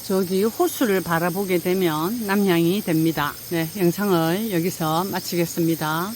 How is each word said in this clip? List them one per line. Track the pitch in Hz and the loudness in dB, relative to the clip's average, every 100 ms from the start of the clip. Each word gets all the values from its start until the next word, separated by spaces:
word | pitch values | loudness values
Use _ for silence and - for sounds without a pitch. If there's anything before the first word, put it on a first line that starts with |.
저기 | - 190 175 190 | 0 -2 0 0
호수를 | 220 - 349 - 247 190 | 0 2 -2 2 2 2
바라보게 | 165 165 175 175 196 180 | 0 0 0 -2 0 0
되면 | 180 185 175 156 170 240 208 | 2 2 2 0 -2 -4 0
남향이 | 208 196 170 170 202 | 2 4 4 4 2
됩니다. | 196 160 165 156 147 - - | 0 0 2 0 -4 -6 -6
네, | 170 160 208 | -4 -4 0
영상을 | 175 170 202 170 160 185 226 | 0 2 2 2 2 0 0
여기서 | 175 175 - 160 160 | -2 -2 -2 0 0
마치겠습니다. | 190 180 - 175 170 - 165 160 156 160 190 | -2 -6 -4 -2 -2 0 0 0 -2 -2 -4